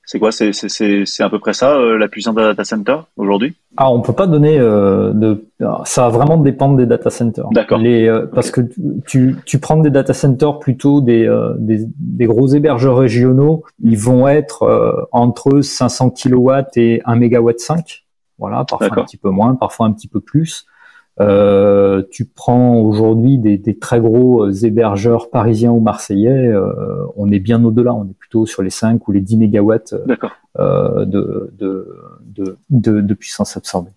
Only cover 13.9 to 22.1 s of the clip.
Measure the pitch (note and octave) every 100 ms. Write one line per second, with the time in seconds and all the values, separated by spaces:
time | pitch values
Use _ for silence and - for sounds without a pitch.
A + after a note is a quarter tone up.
13.9 | A2 A2+ B2+ C3+ D3+ D3 - A2 A2+ A2
14.9 | - - A#2+ A#2+ A#2 C#3 C#3+ C#3 - B2
15.9 | - C3 - B2+ B2+ B2+ C3+ C#3 B2 A#2
16.9 | A#2 - A#2+ A#2+ A#2+ A#2 A#2 - E3 -
17.9 | - _ _ _ _ G2+ A#2 C3 - G#2
18.9 | A2 - - G2+ F#2+ A#2 B2+ G#2 - A2+
19.9 | G#2 - G#2 - D3 D#3+ - _ _ -
20.9 | _ _ - G2+ G2+ G2+ G2 G2+ G2+ G2+
21.9 | G2 F#2+